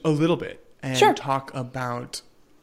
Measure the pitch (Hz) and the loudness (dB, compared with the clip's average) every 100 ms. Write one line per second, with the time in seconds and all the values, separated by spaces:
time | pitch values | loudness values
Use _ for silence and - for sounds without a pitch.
0 | 160 147 165 156 95 - - - 135 127 | 0 2 2 2 -4 -12 -20 -12 -2 4
1 | 415 - 143 135 - 139 123 131 123 120 | 4 4 0 -4 -4 -10 -8 -6 -6 -6
2 | 127 - - _ _ _ | -8 -14 -16 _ _ _